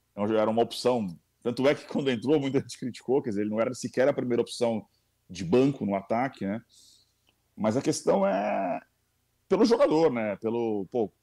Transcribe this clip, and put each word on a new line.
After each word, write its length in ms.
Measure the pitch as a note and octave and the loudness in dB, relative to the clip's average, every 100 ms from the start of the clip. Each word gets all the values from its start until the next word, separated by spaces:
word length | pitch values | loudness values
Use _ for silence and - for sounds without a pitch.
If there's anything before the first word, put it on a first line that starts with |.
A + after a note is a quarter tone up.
| _ | _
então 160 | - G#2 | -6 0
já 120 | A2 | 2
era 80 | A2 | 2
uma 120 | A2+ | 2
opção. 460 | A#2 - B2 B2 G2 E2 _ _ | 0 0 0 0 -2 -8 _ _
Tanto 260 | A#2+ A#2+ C3 | -6 0 2
é 60 | |
que 120 | C#3+ - | 0 -2
quando 260 | - C#3 | -4 -2
entrou, 280 | A#2+ B2 D#3 | -2 2 0
muita 200 | C#3 C3 | 2 -2
gente 180 | - - | -2 -8
criticou, 440 | C3 - - C3+ | -10 -8 -2 -2
quer 80 | B2+ | 0
dizer, 120 | G2+ | -2
ele 80 | G#2 | -2
não 80 | G#2+ | -2
era 140 | A2+ | -2
sequer 340 | - B2 - C3+ | -4 -6 0 2
a 60 | |
primeira 280 | C3+ B2+ A#2 | 0 0 -2
opção 440 | A2+ - A#2 A2+ - _ _ _ _ | -2 -2 -2 -2 -6 _ _ _ _
de 140 | F2+ F2 | -10 2
banco 400 | A#2 C3+ C#3+ G2+ | 4 4 0 -2
no 100 | G2 | -4
ataque, 500 | - A2+ C3+ - G2 | -2 -2 -2 -4 -6
né? 160 | A2 - _ - _ _ _ _ _ _ - | -6 -10 _ -20 _ _ _ _ _ _ -2
Mas 220 | G#2+ A#2 | 0 0
a 40 | |
questão 440 | D#3+ D3 - D3+ D4 | -2 0 0 2 2
é 540 | - - - E5+ E4 - _ _ _ _ _ _ | 0 -2 -2 -2 -6 -10 _ _ _ _ _ _
pelo 180 | F#3 A3 | 2 4
jogador, 460 | A4+ C#4+ D#3 E3 | 4 4 4 2
né? 240 | B2 G#2+ G2 | 2 -2 -2
Pelo, 480 | A2+ A#2 A#2 G#2 F#2+ | -2 -2 -2 -2 -4
pô, 200 | B2+ G#2 - | -2 -4 -6